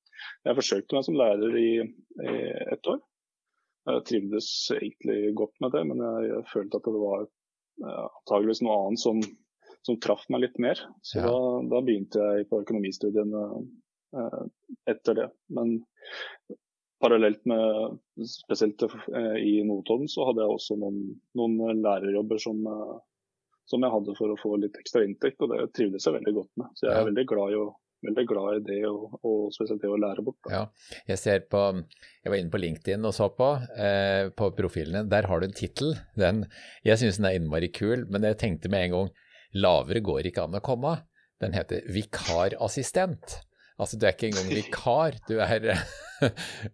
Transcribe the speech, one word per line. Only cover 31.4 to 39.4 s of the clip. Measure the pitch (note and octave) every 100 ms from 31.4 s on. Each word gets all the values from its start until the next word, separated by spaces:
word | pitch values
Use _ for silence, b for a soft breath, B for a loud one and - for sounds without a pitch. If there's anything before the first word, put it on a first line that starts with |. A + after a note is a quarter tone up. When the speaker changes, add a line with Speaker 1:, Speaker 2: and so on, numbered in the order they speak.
Speaker 2:
på, | - G2+ G2+ F#2 - B B B
jeg | -
var | G2
inne | E2+
på | G2+
LinkedIn | E2+ D#2 - G2+ A2
og |
så | - G2+
på, | - C3 C#3 B2 -
eh, | G2+ G2 G2 G2 F#2+
på | - G2+ -
profilen | F#2 F2 D#2 F#2+
din. | G#2+
Der | G2+ G2
har | E2+
du | F#2+
en |
tittel. | - - - D3 C#3 - G#2+
Den, | F2+ A2 - B B B
jeg | G#2+ A2
synes | A#2 F#2+
den | G2
er | F#2
innmari | D#2+ D#2+ E2+
kul, | - G#2 B2 G#2+
men | G2+
jeg | G#2+ G#2+
tenkte | A2+ D#2 -
med | G2 F2+
en |
gang, | F2 G2 - b b